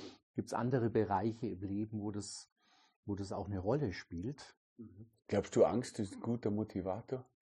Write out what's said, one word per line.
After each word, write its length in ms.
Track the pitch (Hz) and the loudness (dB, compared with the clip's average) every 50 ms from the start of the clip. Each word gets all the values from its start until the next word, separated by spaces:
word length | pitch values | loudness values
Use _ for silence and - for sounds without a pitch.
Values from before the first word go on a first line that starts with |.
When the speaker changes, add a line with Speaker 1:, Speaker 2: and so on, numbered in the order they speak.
| - - - - _ _ _ | -12 -14 -14 -20 _ _ _
Speaker 1:
gibt's 180 | - 107 - | -6 -4 -2
andere 380 | - - 117 123 135 127 113 113 | -2 0 2 2 4 4 4 4
Bereiche 580 | - 113 107 92 101 92 98 113 113 - - 107 | 4 4 4 4 2 2 2 0 0 -2 -4 -4
im 140 | 95 90 | -4 -4
Leben, 380 | 98 95 98 101 107 107 107 107 | -4 -4 -2 -2 -2 -2 -4 -4
wo 100 | 101 107 | -4 -4
das, 360 | 98 104 98 - - - - - _ _ _ _ _ _ _ _ _ _ _ | -4 -4 -6 -8 -10 -14 -16 -18 _ _ _ _ _ _ _ _ _ _ _
wo 80 | 107 101 | -4 -4
das 180 | 95 98 95 | -2 -4 -4
auch 140 | 104 98 95 | -4 -4 -4
eine 120 | 95 104 92 | -2 -2 0
Rolle 320 | 87 101 123 151 147 104 87 | 2 2 2 4 2 0 -2
spielt? 600 | - - - 87 85 90 123 151 - - - - _ _ _ _ | -4 -8 -10 -8 -6 -6 -6 -6 -8 -12 -18 -20 _ _ _ _
Speaker 2:
Mhm. 300 | - 113 104 92 98 113 - _ _ _ - | -18 -18 -16 -18 -18 -20 -20 _ _ _ 0
Glaubst 280 | 107 104 95 - - | 0 0 0 4 6
du, 80 | 123 95 | 8 8
Angst 340 | 76 90 120 123 - - - | 8 6 4 0 -2 -2 -4
ist 160 | 107 98 - | -4 -4 -4
ein 40 | - | -4
guter 300 | - 113 120 117 - 110 | -2 -2 -2 0 0 0
Motivator? 720 | 104 104 107 101 - 98 87 95 92 113 - - 131 123 - _ _ _ | 0 0 -2 -2 -4 -4 -2 -2 -4 -4 -4 -6 -6 -8 -8 _ _ _